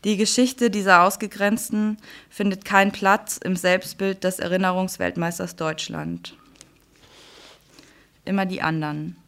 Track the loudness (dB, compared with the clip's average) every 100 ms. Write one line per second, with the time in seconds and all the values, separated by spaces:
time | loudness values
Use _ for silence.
0 | 0 2 2 4 2 2 0 2 6 8
1 | 8 2 -8 0 0 0 -2 -2 -2 -4
2 | -12 -20 -20 -2 -2 -2 0 2 2 2
3 | 2 2 0 -8 -4 0 2 2 -2 -6
4 | -4 -2 -4 -4 -2 0 0 0 -4 -2
5 | -4 -2 -4 -4 -8 -6 -6 -6 -8 -8
6 | -8 -10 -12 -20 _ _ -20 _ _ _
7 | -20 -20 -20 -20 -20 -20 _ -20 -20 _
8 | _ _ -4 -2 -2 -2 -2 -2 -4 -6
9 | -10 -14